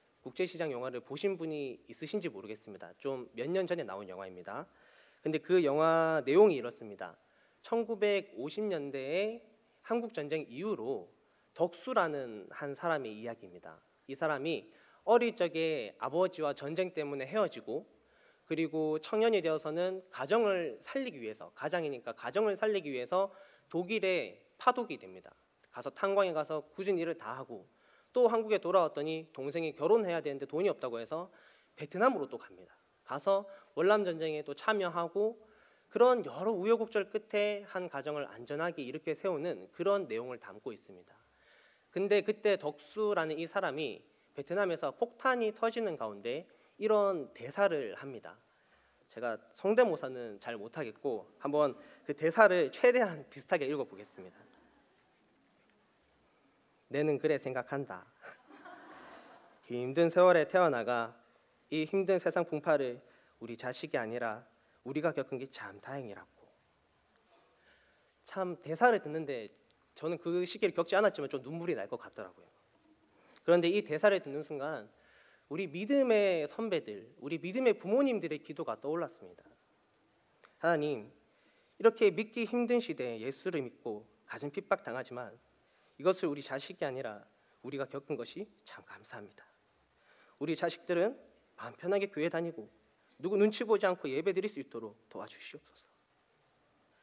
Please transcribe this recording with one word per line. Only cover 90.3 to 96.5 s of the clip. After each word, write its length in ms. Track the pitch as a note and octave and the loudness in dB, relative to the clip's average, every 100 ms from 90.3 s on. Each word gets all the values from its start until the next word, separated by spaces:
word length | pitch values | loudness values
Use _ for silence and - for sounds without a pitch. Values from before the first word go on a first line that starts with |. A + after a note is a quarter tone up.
| - | -6
우리 160 | E3+ D#3 | -4 0
자식들은 640 | E3+ - - E3+ G#3 C#4+ - _ _ - | -2 -2 0 2 2 0 -12 _ _ -14
마음 160 | A#2+ | -14
편하게 340 | B2 F3+ G3 G3 | -6 0 0 0
교회 220 | D3+ E3 | -2 0
다니고 400 | E3 E3+ D#3 G#2 _ _ _ _ - | 0 -4 -8 -14 _ _ _ _ -8
누구 180 | E3+ G3+ | 0 4
눈치 260 | G#3+ G#3+ | 4 4
보지 220 | A3+ G#3 F#3+ | 2 4 4
않고 240 | F3+ C#3+ | 2 -2
예배 240 | C3+ F#3 | -2 0
드릴 160 | F#3 G#3 | 0 -2
수 100 | C#3+ | -6
있도록 500 | C3 A#2 A2 G#2+ _ | -10 -10 -10 -14 _
도와주시옵소서." 840 | F#2+ G#2+ - - - - - - _ _ _ _ _ _ | -12 -12 -14 -16 -16 -20 -20 -20 _ _ _ _ _ _